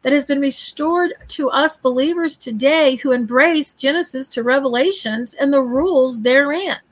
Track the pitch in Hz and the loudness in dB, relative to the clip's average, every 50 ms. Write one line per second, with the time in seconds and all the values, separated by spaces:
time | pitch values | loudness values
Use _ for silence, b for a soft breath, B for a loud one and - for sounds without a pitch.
0 | _ 262 277 294 277 - 277 277 277 269 254 - - - - - 294 320 339 349 | _ 2 2 2 2 0 -2 0 0 -2 -2 -2 -6 -6 -6 -4 -2 0 0 0
1 | 349 339 - _ - - - - 285 254 - 254 294 311 - - - 254 247 254 | 0 -2 -4 _ -12 -10 -6 -4 -2 0 2 2 0 0 -2 -2 -2 -2 0 0
2 | 269 311 339 349 330 311 - - - 254 226 208 254 277 311 320 311 269 262 233 | 0 0 0 -2 -4 -4 -4 -8 -10 -10 -6 0 2 2 4 4 4 2 2 0
3 | - 277 254 247 240 214 240 254 294 339 330 302 277 - - - - 269 294 339 | 0 0 0 0 0 0 2 4 4 4 4 0 -2 -4 -8 -4 -2 0 0 0
4 | 349 - - 262 269 - - 247 233 240 262 277 269 262 233 240 277 370 392 - | -2 -2 -4 -6 -8 -6 -6 -4 0 0 0 2 0 0 0 2 0 0 0 -2
5 | - 226 214 226 247 233 - - 277 277 285 277 262 240 247 269 320 381 349 269 | -4 -4 -4 -4 -6 -8 -4 -2 0 2 2 2 2 2 0 0 0 2 4 2
6 | 262 262 247 233 214 247 247 269 285 285 294 349 392 330 - - _ _ | 2 2 0 -2 0 2 2 4 2 2 -2 -4 -4 -6 -6 -8 _ _